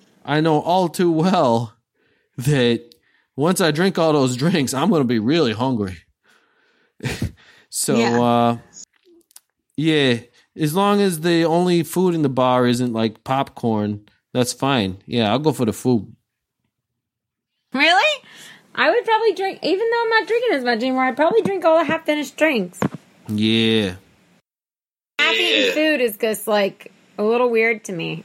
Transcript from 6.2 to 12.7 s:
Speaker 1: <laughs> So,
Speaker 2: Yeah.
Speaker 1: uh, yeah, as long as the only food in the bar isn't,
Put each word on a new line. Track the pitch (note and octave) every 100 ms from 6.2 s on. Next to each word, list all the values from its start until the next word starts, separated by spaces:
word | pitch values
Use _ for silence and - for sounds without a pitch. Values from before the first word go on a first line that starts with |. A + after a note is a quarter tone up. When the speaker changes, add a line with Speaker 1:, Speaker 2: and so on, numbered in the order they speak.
| _ _ _ _ _ _ _ _
Speaker 1:
<laughs> | - - - - - _ _
So, | - - B2+
Speaker 2:
Yeah. | A#2 A#2
Speaker 1:
uh, | A#2+ A#2+ A#2 A#2 - - - _ _ _ _ - _ _ _ -
yeah, | D#3+ D3+ C#3 A#2 - _ _ -
as | D3+
long | E3 G3+ G3+
as | G3+ D#3+
the | E3+ E3+
only | E3 E3+ F3+ F3
food | D#3+ F3+ F#3
in | E3
the | C#3+
bar | C3 B2+ B2+
isn't, | B2